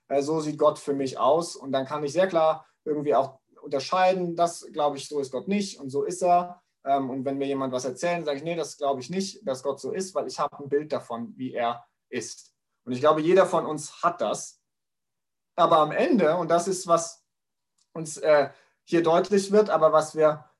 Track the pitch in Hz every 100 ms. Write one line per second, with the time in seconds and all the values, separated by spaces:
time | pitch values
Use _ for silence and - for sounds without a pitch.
0 | _ 139 143 160 151 143 151 147 - 139
1 | 135 - 120 156 165 - 135 135 131 147
2 | 147 151 190 165 160 156 - _ - 147
3 | 147 135 131 - _ _ 151 143 131 185
4 | 185 190 175 165 170 - 117 156 147 139
5 | 131 147 131 127 - 202 196 - 139 139
6 | 143 180 180 175 180 - _ _ 139 139
7 | 131 135 131 139 139 135 135 127 131 123
8 | 175 175 151 139 156 170 143 - 143 135
9 | 127 185 196 - - 131 143 139 131 -
10 | 185 147 123 127 147 - 139 143 151 143
11 | - 117 117 101 127 117 117 117 - _
12 | _ 117 107 - - _ _ _ - 123
13 | 147 156 156 185 180 170 - 156 - -
14 | 170 - 107 135 - _ _ _ _ _
15 | _ _ _ _ _ - 165 165 151 156
16 | 262 254 156 175 160 170 190 180 170 170
17 | - - _ _ _ _ _ _ _ 170
18 | 156 143 151 147 135 - _ _ _ 165
19 | 160 170 185 202 196 202 208 160 156 156
20 | 151 156 151 151 - _